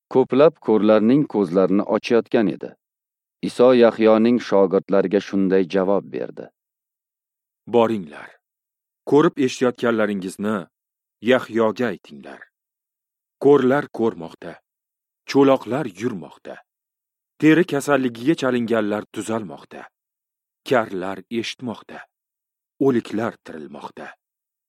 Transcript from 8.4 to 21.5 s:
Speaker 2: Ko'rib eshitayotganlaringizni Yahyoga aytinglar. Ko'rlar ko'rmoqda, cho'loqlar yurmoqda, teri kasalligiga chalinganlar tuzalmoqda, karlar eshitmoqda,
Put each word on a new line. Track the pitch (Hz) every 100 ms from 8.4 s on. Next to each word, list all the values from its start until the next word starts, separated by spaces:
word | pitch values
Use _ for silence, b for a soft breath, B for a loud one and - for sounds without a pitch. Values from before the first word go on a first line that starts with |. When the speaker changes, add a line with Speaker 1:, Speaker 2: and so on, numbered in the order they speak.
| _ _ _ _ _ _ -
Speaker 2:
Ko'rib | 139 143 -
eshitayotganlaringizni | 131 - 127 120 120 113 104 101 92 - 104 107 82 _ _ _ _ _
Yahyoga | 107 127 - 110 113 104 120
aytinglar. | 85 - 71 71 - - _ _ _ _ _ _ _ _ -
Ko'rlar | 131 143 123 139 139 -
ko'rmoqda, | 113 87 82 - 87 80 _ _ _ _ _ _ -
cho'loqlar | 135 135 131 - 127 139 92
yurmoqda, | 117 101 73 - - 62 _ _ _ _ _ _ _ -
teri | 151 156 170
kasalligiga | 143 139 139 131 117 123 165
chalinganlar | 131 123 113 113 104 104 98
tuzalmoqda, | - 101 113 101 71 - 71 - _ _ _ _ _ _ _ -
karlar | 127 110 98 90 95 -
eshitmoqda, | 117 107